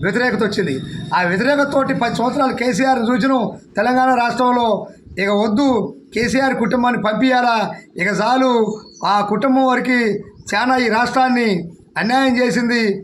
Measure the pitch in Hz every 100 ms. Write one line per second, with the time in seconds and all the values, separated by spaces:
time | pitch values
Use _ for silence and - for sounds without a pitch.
0 | 170 196 247 202 214 208 175 131 - -
1 | - 170 175 185 240 285 285 285 269 262
2 | 233 - 240 262 269 - 240 202 262 254
3 | 226 247 262 269 202 - - - 226 254
4 | 254 247 240 226 254 247 233 202 - -
5 | - - 196 202 220 208 277 233 170 -
6 | - 208 240 262 269 254 226 254 240 233
7 | 214 214 262 254 240 226 196 - - -
8 | 185 190 220 262 262 233 214 214 - -
9 | 175 202 202 208 269 262 262 254 247 247
10 | 226 196 - - - 208 247 262 240 220
11 | 240 262 254 240 233 180 170 - - -
12 | 196 262 269 247 247 226 240 240 220 196